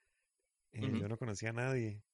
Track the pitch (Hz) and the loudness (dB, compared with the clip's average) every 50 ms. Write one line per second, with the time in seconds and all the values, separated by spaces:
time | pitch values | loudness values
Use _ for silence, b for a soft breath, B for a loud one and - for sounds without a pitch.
0 | b b b b b b _ _ _ _ _ _ _ _ - 113 107 135 - 113 | b b b b b b _ _ _ _ _ _ _ _ -6 -2 0 2 2 2
1 | 104 104 113 - 127 113 101 - 110 113 117 120 123 135 131 123 113 107 101 104 | 2 0 -2 -2 -2 -2 -2 -2 -2 -2 0 0 2 2 2 2 2 0 -2 -6
2 | - _ | -10 _